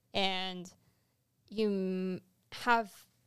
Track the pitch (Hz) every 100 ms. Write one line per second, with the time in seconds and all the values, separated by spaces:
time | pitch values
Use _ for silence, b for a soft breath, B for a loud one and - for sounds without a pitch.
0 | _ 214 190 185 185 180 175 - _ _
1 | _ _ _ _ _ 202 214 196 185 185
2 | 185 180 - _ _ - - 233 214 -
3 | - _